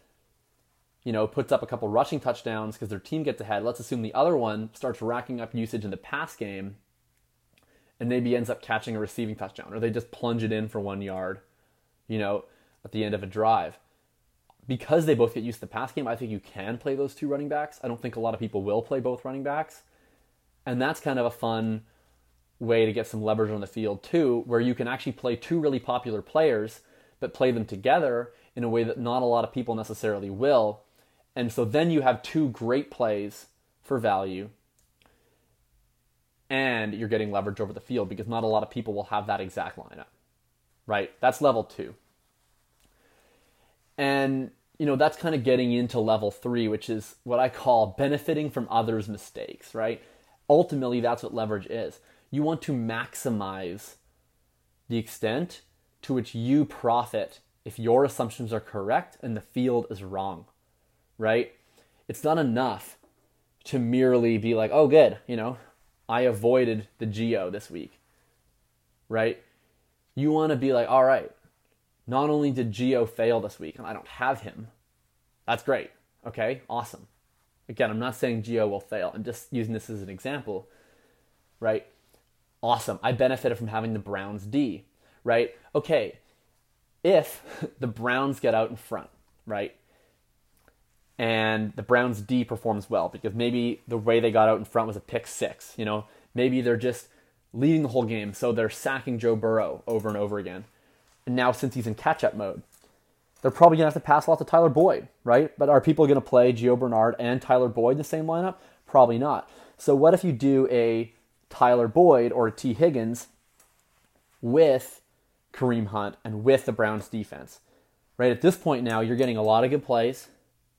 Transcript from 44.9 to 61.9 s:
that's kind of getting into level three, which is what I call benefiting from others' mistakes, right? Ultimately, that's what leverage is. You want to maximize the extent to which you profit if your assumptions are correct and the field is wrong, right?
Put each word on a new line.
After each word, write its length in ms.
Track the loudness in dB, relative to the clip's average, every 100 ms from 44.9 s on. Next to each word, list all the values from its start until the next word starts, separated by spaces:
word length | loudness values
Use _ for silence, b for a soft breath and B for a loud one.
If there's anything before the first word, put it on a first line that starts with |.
| 2
that's 200 | 2 0
kind 180 | -4
of 100 | -2
getting 280 | 2 2 2
into 280 | 0 -2 -2
level 320 | 0 0 -2
three, 340 | -4 -4 -2 -2
which 240 | -2 -4
is 240 | -8 -8 -14
what 160 | -4 0
I 100 | 0
call 460 | 0 2 4 2 -2
benefiting 540 | -2 -2 -2 -4 -4
from 160 | -6 -2
others' 400 | -2 0 -2 -6
mistakes, 640 | -12 -14 -14 -14 -16 -14
right? 280 | -6 -4 -6 b b b b 2
Ultimately, 520 | 4 4 -2 -2 0
that's 220 | 0 -2
what 100 | -6
leverage 340 | -6 -4 -4 -6
is. 340 | -8 -8 -12 b b b
You 120 | -4
want 200 | -2 -4
to 100 | -4
maximize 1200 | -4 -4 -6 -8 -8 -4 -4 -6 -8 -10 -10 -16 -20 _ _ _ _ _ _ _ _ -8
the 100 | -6
extent 600 | -6 -6 -4 -2 -4 -10 _ _ _ _
to 120 | -4
which 200 | -4 -4
you 300 | -4 0 2
profit 760 | 0 -2 0 0 0 -6 -6 -10 _ _
if 140 | -16 -4
your 260 | 2 4
assumptions 480 | 4 0 -6 -8 -6
are 80 | -8
correct 580 | -6 -8 -2 -2 -4 -10
and 140 | -8 -8
the 40 |
field 460 | -6 -4 0 0 -2
is 120 | -10
wrong, 440 | -10 -8 -6 -8 -16 _ _ _ _ _ _ -4
right? 340 | 0 0 -2 b b b b